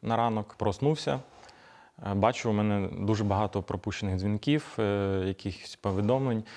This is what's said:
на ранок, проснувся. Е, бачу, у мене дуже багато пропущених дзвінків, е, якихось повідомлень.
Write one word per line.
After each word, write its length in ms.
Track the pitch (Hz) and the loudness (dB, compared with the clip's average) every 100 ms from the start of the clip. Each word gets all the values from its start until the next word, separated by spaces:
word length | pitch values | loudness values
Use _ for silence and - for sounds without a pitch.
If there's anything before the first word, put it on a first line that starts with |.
на 140 | 113 113 | -2 2
ранок, 380 | 117 110 104 - | 2 0 -4 -2
проснувся. 640 | 117 98 139 156 - 135 - - - - - - - - 98 | -2 2 2 2 0 -2 -4 -20 -20 -20 -20 -20 -20 -12 -4
Е, 40 | |
бачу, 360 | 101 107 127 117 | 2 2 2 0
у 20 | |
мене 360 | 104 107 101 95 90 | 2 2 2 -2 -4
дуже 260 | 101 107 | 0 0
багато 380 | 107 98 104 101 | 2 2 0 -2
пропущених 540 | 92 101 104 - 101 92 | -4 -4 -4 -4 -2 0
дзвінків, 600 | 98 104 - 147 - - | 0 -2 0 0 -2 -2
е, 440 | 104 101 98 95 95 | 0 2 2 0 -2
якихось 500 | 95 101 87 - - | -2 -6 -8 -12 -6
повідомлень. 680 | 104 95 104 127 135 113 107 | -2 0 2 2 2 -2 -4